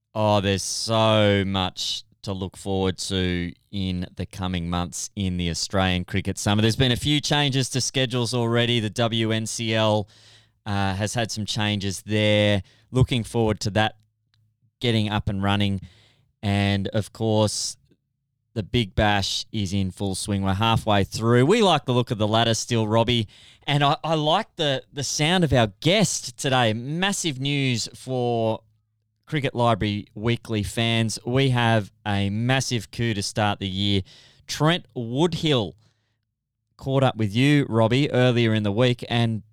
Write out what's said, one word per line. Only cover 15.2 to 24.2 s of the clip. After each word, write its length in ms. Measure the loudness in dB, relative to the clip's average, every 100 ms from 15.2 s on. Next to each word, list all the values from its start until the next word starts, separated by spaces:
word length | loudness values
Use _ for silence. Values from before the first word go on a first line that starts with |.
| -2
and 140 | -2
running. 380 | 0 2 0 -2 -8 _ _ _ _ _
And, 460 | -2 0 2 0 -2
of 260 | -4 -4
course, 640 | -4 0 2 2 0 -8 -10 _ _ _ _ _ _ _ -10
the 80 |
Big 320 | -2 -2 0 2
Bash 500 | 2 2 0 -4 -6
is 220 | -6 -2
in 180 | -2 -2
full 240 | -4 -6 -4
swing. 260 | -2 -2
We're 140 | 0 0
halfway 480 | 2 2 2 2
through. 420 | 0 -2 2 4 4
We 160 | 4
like 240 | 4 2 0
the 80 |
look 160 | -2 0
of 80 | -2
the 100 | 0
ladder 280 | 2 2 0
still, 320 | 0 -2 2
Robbie. 400 | 2 2 0 -2 -8 -20 _ -2
And 160 | 2
I, 140 | 2 0
I 120 | 0
like 400 | 0